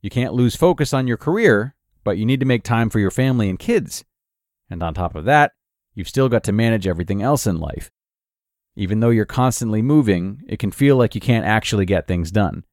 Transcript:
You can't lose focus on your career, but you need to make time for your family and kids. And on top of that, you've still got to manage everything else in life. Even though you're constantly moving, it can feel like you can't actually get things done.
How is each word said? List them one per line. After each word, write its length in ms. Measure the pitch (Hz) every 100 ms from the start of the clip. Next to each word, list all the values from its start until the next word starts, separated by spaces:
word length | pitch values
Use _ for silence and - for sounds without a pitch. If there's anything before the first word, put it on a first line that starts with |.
You 80 | 101
can't 240 | 123 123 120
lose 200 | 123 -
focus 380 | 175 175 151
on 140 | 139 127
your 100 | 113
career, 580 | - 196 214 104 123 _ _ _
but 140 | 104 95
you 80 | 110
need 160 | 131
to 40 | 131
make 160 | 120
time 300 | - 117 113
for 80 | 110
your 100 | 98
family 400 | - 131 127 101
and 80 | 92
kids. 460 | - 233 143 - _ _ _ _ _ _ _
And 140 | 85
on 100 | 85
top 220 | 80 90 -
of 100 | 87
that, 280 | 147 147 _ _ _ _ -
you've 140 | 90
still 180 | - 135
got 140 | 113
to 80 | -
manage 340 | 104 117 113 95
everything 380 | 85 87 98
else 240 | 117 143 110
in 100 | 82
life. 320 | 73 - - _ _ _ _ _ _ _ _ -
Even 240 | 95 107
though 100 | 117
you're 160 | 113 104
constantly 560 | - 127 - 117 110
moving, 600 | 120 151 117 92 92 110 -
it 120 | -
can 120 | 104
feel 260 | - 139 131
like 180 | 113 107
you 60 |
can't 240 | 123 113 90
actually 400 | 110 - 107 92
get 200 | 95 -
things 260 | 90 82
done. 340 | 104 95 - -